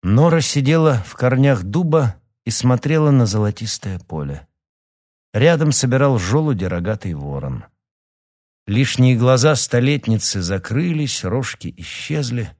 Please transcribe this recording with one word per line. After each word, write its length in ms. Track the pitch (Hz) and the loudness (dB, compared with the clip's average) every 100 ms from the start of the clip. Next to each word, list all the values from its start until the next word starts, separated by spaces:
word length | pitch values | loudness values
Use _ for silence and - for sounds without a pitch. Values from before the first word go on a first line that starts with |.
Нора 400 | 87 110 165 165 | 2 4 4 4
сидела 600 | - 147 135 160 160 127 95 | 0 0 2 4 4 2 -4
в 80 | |
корнях 480 | - 127 127 139 123 | -2 0 2 2 2
дуба 540 | 92 123 175 156 127 - _ _ - | -2 -2 0 2 0 -4 _ _ -8
и 40 | |
смотрела 640 | 110 123 123 143 160 151 | -2 0 0 0 2 4
на 160 | 139 113 | 4 2
золотистое 720 | 107 104 104 113 - 98 90 | 0 -2 -4 -8 -8 -8 -10
поле. 480 | - 80 71 71 - _ _ _ _ _ _ _ _ 107 | -10 -10 -8 -10 -16 _ _ _ _ _ _ _ _ 2
Рядом 360 | 143 170 156 | 4 4 2
собирал 460 | 135 131 127 139 123 | 2 2 2 2 2
желуди 480 | 90 131 156 113 92 | 0 0 0 -2 -2
рогатый 480 | 90 87 107 98 | -4 -4 -6 -6
ворон. 520 | 78 71 69 69 62 - _ _ _ _ _ _ _ _ _ - | -8 -8 -8 -8 -10 -12 _ _ _ _ _ _ _ _ _ -4
Лишние 500 | 104 135 - 127 123 | 0 0 4 4 4
глаза 380 | 123 127 143 | 4 4 4
столетницы 880 | 147 - 120 127 147 - 113 - 98 | 2 0 0 0 -2 0 -2 -2 -4
закрылись, 840 | 87 98 - 117 175 156 143 - | -4 -6 -4 -4 -2 -2 -4 -6
рожки 480 | 92 117 123 - 85 - | -4 -4 -4 -8 -12 -12
исчезли. 720 | 87 - - 151 127 120 104 | -16 -14 -6 -4 -4 -4 -6